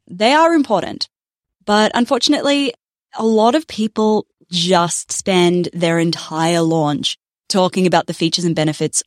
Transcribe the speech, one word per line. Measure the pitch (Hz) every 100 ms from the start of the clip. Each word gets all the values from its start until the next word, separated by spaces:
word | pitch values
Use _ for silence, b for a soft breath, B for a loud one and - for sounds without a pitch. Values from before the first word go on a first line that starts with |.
| -
they | 180 220
are | 302 330
important, | 330 262 190 - - - _ _ _ _ _
but | - 208 214
unfortunately, | - 240 247 - 285 277 285 277 - _ _ _ -
a |
lot | 220 220 226
of | 302 -
people | - 220 - 214 214 - _ -
just | 175 175 180 170 - -
spend | - - 180 175 175 170
their | 175 170 165
entire | 165 160 - 156 165 170
launch | 165 160 147 143 - - _ _ -
talking | 196 180 190 180
about | 170 -
the |
features | 165 170 180
and | 170 156
benefits | 151 151 156 -